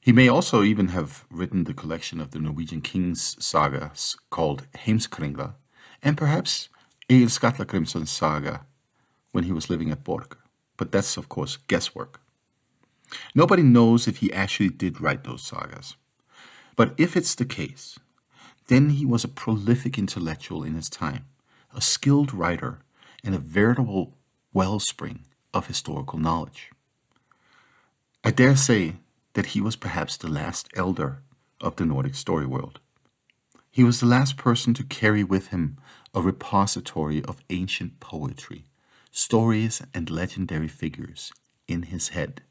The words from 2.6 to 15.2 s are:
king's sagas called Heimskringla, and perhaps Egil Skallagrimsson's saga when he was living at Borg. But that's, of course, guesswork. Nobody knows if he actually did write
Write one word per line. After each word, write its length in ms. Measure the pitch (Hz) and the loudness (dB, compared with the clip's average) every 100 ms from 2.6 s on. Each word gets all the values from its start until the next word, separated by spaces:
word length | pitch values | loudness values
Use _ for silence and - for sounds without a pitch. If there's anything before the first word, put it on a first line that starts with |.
| 82 82 | -8 -8
king's 540 | - 92 90 82 - - | -6 -4 -2 -2 -6 -4
sagas 720 | - 82 73 69 76 - - - _ | -2 0 0 -2 -8 -8 -8 -8 _
called 320 | - 80 73 - - | -2 -2 -2 -10 -10
Heimskringla, 720 | - 110 113 - 78 69 76 - _ _ - - | 0 0 0 -6 -8 -8 -10 -12 _ _ -20 -4
and 160 | 139 147 | -2 0
perhaps 520 | 151 160 - - - _ _ _ - | 0 0 -2 -6 -6 _ _ _ 4
Egil 180 | 131 120 | 6 6
Skallagrimsson's 840 | - 120 123 95 95 80 85 78 | 4 0 0 -2 -2 -2 -4 -4
saga 540 | - 78 76 73 71 - _ _ _ _ _ _ | -2 0 -2 -4 -8 -12 _ _ _ _ _ _
when 100 | - | -4
he 80 | 87 | -2
was 180 | 85 - | -2 -2
living 220 | 87 80 | -4 -4
at 140 | 73 | -6
Borg. 320 | - 82 - - _ _ _ _ | -6 -8 -8 -20 _ _ _ _
But 160 | - | -2
that's, 240 | 98 98 - | -2 0 -4
of 120 | - | -6
course, 280 | - 73 - | -8 -6 -8
guesswork. 640 | _ 85 - - - - _ _ _ _ _ _ _ _ _ - - | _ -2 -2 -8 -12 -14 _ _ _ _ _ _ _ _ _ -18 -4
Nobody 300 | - 170 185 | 4 6 8
knows 420 | 147 120 117 117 117 | 8 8 8 6 2
if 120 | 101 | -2
he 140 | 98 | -2
actually 360 | 92 98 - 98 | -2 -4 0 0
did 320 | - 92 - | 0 -4 -2
write 240 | - 69 | -4 -4